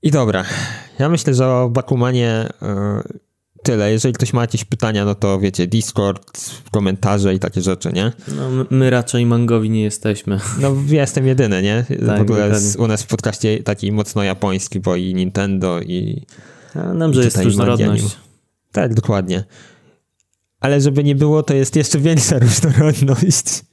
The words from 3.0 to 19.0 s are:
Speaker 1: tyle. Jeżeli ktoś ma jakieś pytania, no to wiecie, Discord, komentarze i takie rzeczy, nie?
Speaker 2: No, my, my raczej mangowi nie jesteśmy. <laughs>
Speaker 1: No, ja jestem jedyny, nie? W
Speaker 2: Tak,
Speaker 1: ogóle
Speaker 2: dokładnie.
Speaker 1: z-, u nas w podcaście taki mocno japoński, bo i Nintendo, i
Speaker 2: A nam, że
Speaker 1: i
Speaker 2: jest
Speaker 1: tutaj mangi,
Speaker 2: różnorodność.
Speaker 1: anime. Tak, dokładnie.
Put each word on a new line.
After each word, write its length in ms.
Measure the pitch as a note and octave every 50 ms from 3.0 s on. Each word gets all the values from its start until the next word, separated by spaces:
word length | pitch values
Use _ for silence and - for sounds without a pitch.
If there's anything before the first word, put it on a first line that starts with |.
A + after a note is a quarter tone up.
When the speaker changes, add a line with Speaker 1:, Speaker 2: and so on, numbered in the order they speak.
| - - - - _ _ _ _ _ _ _ _ -
Speaker 1:
tyle. 280 | C3 A#2+ G#2+ G#2 G#2
Jeżeli 220 | A2 A2 - C3 A2+
ktoś 200 | - - A2+ -
ma 80 | B2
jakieś 240 | A#2+ A2+ - - -
pytania, 400 | - - - - A2 G#2+ G#2 G2+
no 100 | G2+ G2+
to 240 | G2 - G2 G2 F#2+
wiecie, 280 | G2 G2 F#2 - -
Discord, 760 | F2+ G#2 A2+ A2 - - - G2+ G2 F#2+ - _ - _ - - - - - - -
komentarze 640 | - G#2+ G2+ G2 F#2 F#2+ - G2+ G2+ G#2 G2 G2 F#2+
i 60 | F#2+
takie 220 | F#2+ F2 - -
rzeczy, 300 | F2 F#2+ F#2 - - E2+ E2+
nie? 180 | F2+ G2 A2+ A#2 - - - C#3+
Speaker 2:
No, 140 | C#3+ C3+ C3
my, 160 | B2+ C3 C3 -
my 200 | C3 C3 C3 C3
raczej 360 | B2 B2 A#2+ B2 - B2 A#2+
mangowi 440 | A#2 A#2 A#2 A#2+ A#2 A#2 A2+ A2 A2
nie 140 | A2 A2 G#2+
jesteśmy. 560 | G#2 G#2 - - A2 G#2 G2 - - G2 F#2+ G2 G2
<laughs> 120 | - -
Speaker 1:
No, 140 | C#3 C#3 C#3 C3+ C#3
ja 140 | C#3+ D3+ D3+
jestem 260 | C#3 - - - C3
jedyny, 340 | C3 C3 C3 C3+ G#2+ G2+ F#2
nie? 240 | F#2+ G2+ G#2 A2+ B2 -
W 160 | - - -
Speaker 2:
Tak, 160 | A2 G#2 G2+
Speaker 1:
ogóle 180 | G#2 G2+ A2+ G#2
Speaker 2:
dokładnie. 200 | G#2 G#2 G#2+ G#2 G2+ G#2
Speaker 1:
z-, 60 | G2+
u 120 | - A#2
nas 160 | A2 G#2+ G#2 -
w 40 |
podcaście 560 | - - G#2 - A2 G#2 - - A2 G#2+ G#2+ -
taki 280 | - G#2 - - G2
mocno 320 | G#2 G#2+ G#2 - - G#2+ G2+
japoński, 560 | G2 F#2+ F#2 - G2 F#2+ F#2+ - - - G2
bo 160 | F#2+ F#2+ F2+
i 180 | F2+ F2+ F#2 F#2
Nintendo, 680 | F#2 F#2 F#2 F#2 - G2 G2 G2 F#2+ F#2 F#2 F2 E2+
i 440 | - - F2+ F2+ F#2 G#2+ - - - _ - - - - - - - - -
Speaker 2:
A 180 | D3+ - - F3+
nam, 200 | E3 D#3+ D#3+ C#3
że 80 | B2+
Speaker 1:
i 20 | B2
Speaker 2:
jest 120 | A#2 -
Speaker 1:
tutaj 100 | G#2+ F#2
mangi, 120 | A#2 G2
Speaker 2:
różnorodność. 440 | G2+ G2 A2 A#2+ A2+ A2 G#2 G#2 G#2+ G#2+
Speaker 1:
anime. 120 | G#2 - - - _ _ _ _ _ _ _ _ _
Tak, 220 | _ G#3 F3+ B2+ A2+
dokładnie. 500 | A2